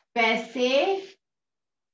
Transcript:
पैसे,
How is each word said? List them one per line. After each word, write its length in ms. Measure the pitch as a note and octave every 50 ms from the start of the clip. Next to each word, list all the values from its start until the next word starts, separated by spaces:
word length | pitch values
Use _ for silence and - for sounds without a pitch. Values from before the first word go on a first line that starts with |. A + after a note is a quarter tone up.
| _ _ -
पैसे, 540 | A#3 A#3 A#3 A#3 - - - - C4 B3 B3 C4+ C#4+ E4 G4 G4 F#4+ - - - _ _ _ _ _ _ _ _ _ _ _ _ _ _ _